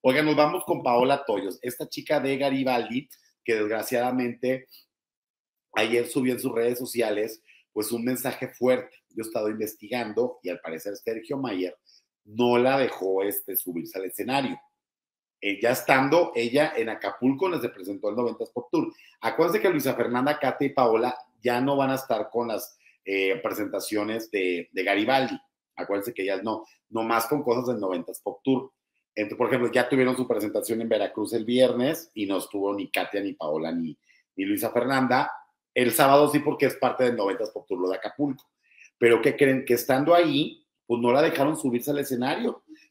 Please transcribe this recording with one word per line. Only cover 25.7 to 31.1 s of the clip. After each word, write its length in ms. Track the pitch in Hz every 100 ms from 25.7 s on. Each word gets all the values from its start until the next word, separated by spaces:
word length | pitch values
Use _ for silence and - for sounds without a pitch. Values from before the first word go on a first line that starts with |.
Acuérdense 380 | - 87 101 101
que 120 | 107
ya 180 | 95 95
no, 220 | 104 107 - _ _
nomás 360 | 113 113 117 -
con 160 | 147
cosas 240 | 123 120 127
del 140 | 113
noventas 400 | 95 90 85 92
Pop 200 | - -
Tour. 260 | - 127 131 _ _ _ _
Entonces, 240 | - 104 113
por 100 | 117
ejemplo, 240 | 127 120
ya 160 | 127 123
tuvieron 260 | 135 127
su 140 | 127 123
presentación 540 | 110 104 104 - 113
en 60 | 113
Veracruz 440 | 110 98